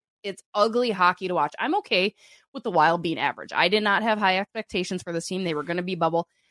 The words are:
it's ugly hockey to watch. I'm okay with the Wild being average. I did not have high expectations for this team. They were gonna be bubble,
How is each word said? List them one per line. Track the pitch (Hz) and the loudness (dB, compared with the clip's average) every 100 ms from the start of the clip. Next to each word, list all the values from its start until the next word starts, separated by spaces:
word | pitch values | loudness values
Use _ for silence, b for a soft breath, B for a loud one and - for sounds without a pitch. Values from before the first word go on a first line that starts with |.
| _ _ | _ _
it's | 202 185 _ | -12 -12 _
ugly | 208 220 226 247 | 2 2 2 0
hockey | 185 180 180 185 | 2 2 2 -2
to | 175 | 0
watch. | 147 - | 0 -2
I'm | 233 381 | -2 -2
okay | - 196 196 - b b b | 0 0 0 -4 b b b
with | 269 | -10
the | 233 | -2
Wild | 175 156 170 | 4 4 4
being | 165 156 | -2 -2
average. | 135 - - | -2 -4 -6
I | - 175 | 0 2
did | 214 | 2
not | 208 196 | 2 0
have | 226 214 | 0 0
high | 196 185 | 2 0
expectations | 202 226 214 196 180 180 | -2 -8 -6 -6 -4 -6
for | - | -6
this | 170 - | -8 -6
team. | 185 | -6
They | 180 | -4
were | 151 | -4
gonna | 143 175 | -4 -4
be | 180 180 | -4 -2
bubble, | 165 170 170 _ _ | 0 0 -4 _ _